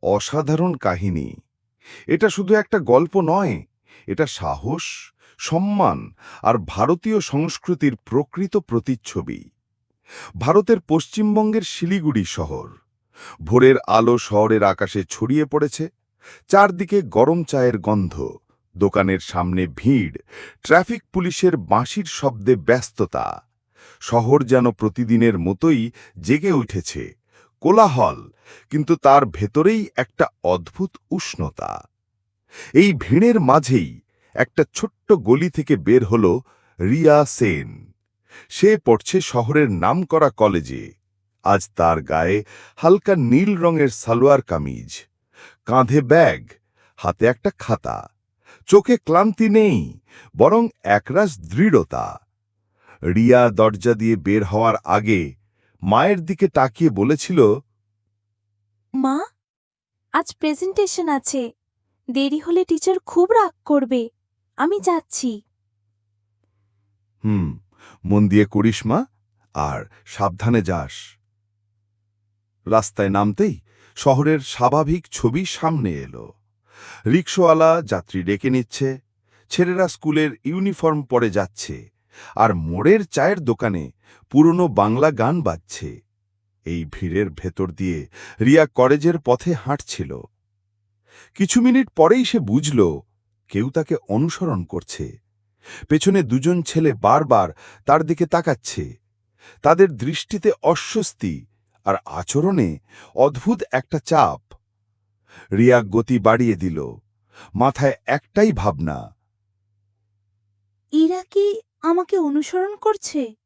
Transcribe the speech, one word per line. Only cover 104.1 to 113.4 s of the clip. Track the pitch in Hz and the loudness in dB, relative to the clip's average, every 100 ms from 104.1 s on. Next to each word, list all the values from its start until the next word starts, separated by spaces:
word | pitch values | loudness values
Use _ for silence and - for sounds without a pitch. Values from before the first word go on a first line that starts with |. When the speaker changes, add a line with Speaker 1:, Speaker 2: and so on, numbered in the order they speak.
| 156 110 - _ - _ _ _ _ _ _ _ - - | -2 -2 -4 _ -20 _ _ _ _ _ _ _ -20 -6
Speaker 1:
রিয়া | 98 120 123 | 2 4 4
গতি | 107 104 113 123 | 2 -4 0 0
বাড়িয়ে | 104 113 123 | 2 2 2
দিল, | 95 90 78 67 60 _ _ _ _ - | 0 -4 -6 -10 -14 _ _ _ _ -14
মাথায় | 101 127 - 139 - - | -2 0 2 -2 -2 -4
একটাই | 139 _ - 214 | -6 _ 0 2
ভাবনা, | 131 101 78 78 73 - _ _ _ _ _ _ _ _ _ _ _ _ _ _ _ _ _ _ | 2 -2 -4 -6 -8 -12 _ _ _ _ _ _ _ _ _ _ _ _ _ _ _ _ _ _
Speaker 2:
"এরা | 302 320 359 370 | 0 0 -2 -4
কি | 403 403 440 _ _ | -2 -2 -2 _ _
আমাকে | 320 339 359 392 | -2 -2 0 -2
অনুসরণ | 311 285 294 359 381 415 | 0 -2 -2 -4 -4 -4
করছে | 440 427 - 302 240 220 | -4 -4 -6 -6 -8 -10